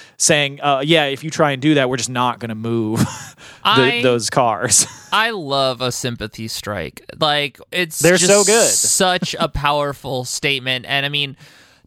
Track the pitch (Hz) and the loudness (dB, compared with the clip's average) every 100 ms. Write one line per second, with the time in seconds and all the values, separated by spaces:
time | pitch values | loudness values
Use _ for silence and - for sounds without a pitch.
0 | - - - 151 143 139 143 135 147 160 | -20 -2 2 2 2 -2 0 0 2 2
1 | 143 135 156 - 151 135 147 147 127 127 | 2 -2 -6 0 0 2 2 2 2 -2
2 | 113 123 123 117 113 110 113 117 110 110 | -4 -2 -2 -2 -8 -6 -2 -2 0 0
3 | 107 - - - - - 190 226 233 240 | -2 -4 -16 -20 -20 -6 0 2 2 2
4 | 131 120 107 147 120 101 123 - - - | 2 2 2 2 2 0 0 2 0 -6
5 | - 202 226 214 143 139 135 120 127 - | -4 0 0 -2 -4 0 0 0 -4 -4
6 | 123 117 110 - 110 - - 101 78 - | -6 -6 -10 -10 -10 -8 -8 -6 -8 -12
7 | - - 156 147 143 - - 180 175 - | -18 -2 0 0 -4 -8 -10 -6 -4 2
8 | 156 180 180 202 196 233 196 - - - | 4 4 6 4 6 4 4 2 0 2
9 | 185 180 185 - 165 147 147 147 143 135 | 2 0 -4 -4 -4 -2 0 0 -2 -6
10 | 127 131 123 - 147 135 127 127 - 139 | -6 -6 -6 -4 -2 -2 -2 -4 -2 -4
11 | 143 147 143 131 - - - _ | -2 -4 -6 -8 -20 -20 -20 _